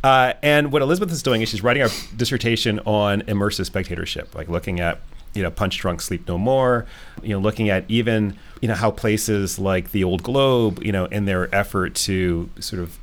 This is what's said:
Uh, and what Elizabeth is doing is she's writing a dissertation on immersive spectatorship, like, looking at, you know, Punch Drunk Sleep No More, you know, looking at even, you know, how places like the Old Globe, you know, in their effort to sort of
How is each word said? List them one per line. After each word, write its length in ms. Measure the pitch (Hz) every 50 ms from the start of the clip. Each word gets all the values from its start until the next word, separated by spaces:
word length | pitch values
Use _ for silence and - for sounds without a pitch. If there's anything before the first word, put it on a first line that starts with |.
| -
Uh, 300 | 135 135 131 127 127 - - -
and 280 | 147 147 147 147 147
what 100 | 135 151
Elizabeth 300 | 135 135 165 185 208 180
is 120 | 165 143 -
doing 180 | 139 123 110
is 80 | 113 110
she's 140 | - 104 95
writing 180 | 120 123 139 135
a 60 | 113 - - - - -
dissertation 640 | 107 120 - 139 120 - 117 117 117 - 117 104 107 -
on 360 | 110 107 107 104 101 101 101 -
immersive 420 | - 107 101 101 104 101 - 95
spectatorship, 720 | - - 98 92 - 90 85 85 - - - - - -
like, 120 | - 80 82
looking 320 | 85 87 - - 92 87
at, 200 | 87 85 - - - - - - - - -
you 100 | 104 95
know, 80 | 85
Punch 260 | 82 - 104 95 - -
Drunk 200 | - 95 87 80
Sleep 280 | - - 92 85 - -
No 100 | 90 87
More, 480 | 95 127 131 135 131 127 123 120 113 - - - - - - - -
you 60 | 117
know, 100 | 104 98
looking 300 | 95 107 107 - 113 104
at 140 | 98 95 90 -
even, 480 | 110 117 117 117 113 110 107 101 98 - - - - -
you 60 | - 113
know, 80 | 110
how 160 | 90 113 110
places 680 | 101 - - 113 107 107 - - 107 101 98 92 - -
like 320 | 95 95 95 92 87 -
the 120 | - 104 92
Old 200 | 92 90 90 90
Globe, 580 | - 123 139 135 135 131 123 113 107 90 - -
you 60 | 107
know, 140 | 101 95 90
in 200 | - - 104 104
their 280 | 98 95 92 90 - -
effort 420 | 98 101 - - 101 92 - -
to 540 | - - - 98 92 92 90 87 85 87 - - -
sort 220 | - - - 92
of 160 | 87 85 - -